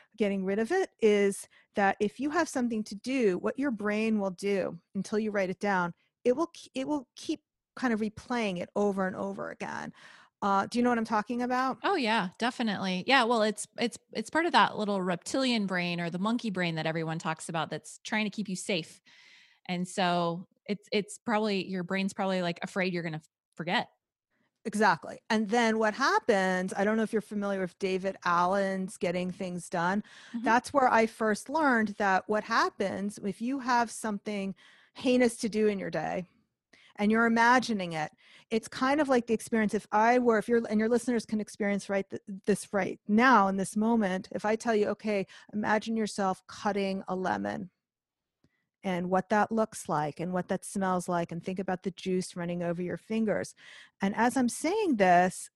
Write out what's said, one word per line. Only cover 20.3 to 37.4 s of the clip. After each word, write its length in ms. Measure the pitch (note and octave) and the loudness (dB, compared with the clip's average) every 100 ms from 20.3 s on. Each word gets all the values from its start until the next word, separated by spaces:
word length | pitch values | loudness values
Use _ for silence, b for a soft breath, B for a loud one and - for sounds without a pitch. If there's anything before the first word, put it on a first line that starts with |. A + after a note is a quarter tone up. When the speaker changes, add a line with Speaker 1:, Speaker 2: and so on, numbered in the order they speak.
| E3+ - _ - | -4 -8 _ -8
Speaker 2:
it's, 220 | G3+ - | -8 -4
it's 260 | G#3+ G3 - | -4 -4 -8
probably, 480 | - G#3+ G#3+ G3 F#3 | -2 0 0 -2 -4
your 180 | F#3+ | -6
brain's 300 | F3 F#3+ F#3+ | -4 -2 -2
probably, 280 | - F#3+ F#3 | -2 -2 -2
like, 160 | F3 E3+ | -2 -4
afraid 300 | - G3+ F#3 | -6 -4 -2
you're 80 | F3 | -2
gonna 160 | E3 D#3 | -6 -8
f-, 100 | - _ _ | -12 _ _
forget. 340 | - E3 A3 - _ _ _ _ _ _ _ A3 | -10 -4 -2 -4 _ _ _ _ _ _ _ -8
Speaker 1:
Exactly. 540 | G#3 G#3+ E3 - - - | 2 2 2 -4 -12 -2
And 180 | A3 G#3 | 0 2
then 300 | A#3+ A3+ A3 | 2 2 2
what 160 | A3 | 0
happens, 800 | G3+ C#4+ G#4 - G3 F#3 F#3 F#3 - | 2 2 2 4 4 4 0 -2 0
I 80 | |
don't 120 | G3+ A3 | 0 2
know 40 | |
if 100 | A3 | 0
you're 100 | G#3+ | -2
familiar 380 | - G#3 G3+ G3 | -4 -4 -2 -2
with 180 | F3+ - | -4 -4
David 380 | G3 F#3 F#3+ - | -2 -2 -4 -4
Allen's 720 | F3+ F3 F3+ G3+ G3 F#3+ F#3 - | 2 4 4 2 0 -2 -4 -4
Getting 320 | F3+ F3+ F3+ | -2 -2 -4
Things 400 | F3 F#3 F3 - | -6 -8 -8 -6
Done. 320 | F3+ F3 G3+ - B B | -2 0 0 -4 B B
Speaker 2:
Mm-hmm. 100 | A#3+ | -4
Speaker 1:
That's 280 | A3 A#3 - | 2 2 2
where 160 | C#4 B3+ | 2 4
I 160 | A3+ A3+ | 6 4
first 420 | - A3 G3+ - | 0 -2 -2 -2
learned 400 | D4+ C#4+ A#3 G#3+ G3+ | 0 4 4 2 0
that 300 | G3+ F#3 - | 2 2 2
what 160 | G#3+ | -2
happens 760 | G#3 A#3 F4+ - G3 G#2+ G3+ - | 0 0 0 0 -4 -2 -6 -6
if 160 | G3+ - | -6 -6
you 180 | A#3 C#4 | -4 -4
have 300 | B3 A#3+ A#3 | 0 2 0
something 640 | - A3+ G3+ - G#3 G3 - b b b | -4 -6 -6 -6 -6 -6 -8 b b b
heinous 420 | - A#3+ B3+ A#3+ - | -4 2 4 4 2
to 100 | A3+ | -4
do 180 | G#3 G#3+ | 0 0
in 100 | G3+ | 0
your 120 | E3+ | -4
day 360 | E3 D#3+ F3 F3 _ _ _ _ _ b b | -4 -4 -4 -6 _ _ _ _ _ b b
and 140 | G#3 | 2
you're 140 | A3 | 4
imagining 680 | A#3 A3+ | 4 4